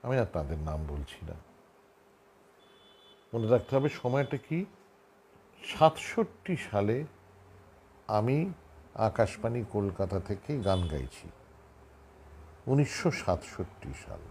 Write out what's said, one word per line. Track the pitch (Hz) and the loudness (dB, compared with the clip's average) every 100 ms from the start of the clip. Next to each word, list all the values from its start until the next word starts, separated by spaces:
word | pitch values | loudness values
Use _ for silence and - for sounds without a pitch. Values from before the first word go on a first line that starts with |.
আমি | 123 131 | 0 0
আর | 107 | 2
তাদের | 85 73 78 | -2 -2 -4
নাম | 78 76 76 | -4 -4 -4
বলছি | 73 71 - 82 | -6 -8 -12 -12
না। | 80 - - _ _ _ _ _ _ _ _ _ _ - - - - - - - | -14 -16 -20 _ _ _ _ _ _ _ _ _ _ -20 -20 -20 -20 -20 -20 -8
মনে | 117 110 | -4 4
রাখতে | 120 - 135 | 2 4 2
হবে | 143 | 2
সময়টা | - 123 131 135 135 | -2 0 0 0 -4
কি, | - 160 202 - - - - _ _ - - - | -4 -4 -4 -12 -20 -20 -20 _ _ -20 -20 -18
সাতষট্টি | - - 156 160 - - 220 - - 170 | -12 6 6 6 -4 0 0 -2 -4 -4
সালে | - 104 101 123 151 - - - - - - - - - - | 2 2 4 0 -4 -12 -20 -20 -20 -20 -20 -20 -20 -20 0
আমি | 107 113 143 190 170 - - - | 2 4 2 0 -6 -18 -20 -14
আকাশবাণী | - 110 - 107 - 113 120 107 | 0 2 4 2 2 -4 -2 -2
কলকাতা | 107 98 92 95 98 | 0 -2 -2 -2 -2
থেকে | 92 101 - 147 | -4 -6 -4 -2
গান | 98 95 87 | 2 2 2
গাইছি, | 73 65 - 85 - - - - - - - - - - - - - - | -2 -4 -10 -18 -20 -20 -20 -20 -20 -20 -20 -20 -20 -20 -20 -20 -10 2
উনিশশো | 135 143 - 170 | 4 4 2 -2
সাতষট্টি | - - 87 - - 87 - - 67 - | 0 0 0 -2 -8 -10 -8 -12 -12 -12
সাল। | 85 - | -14 -14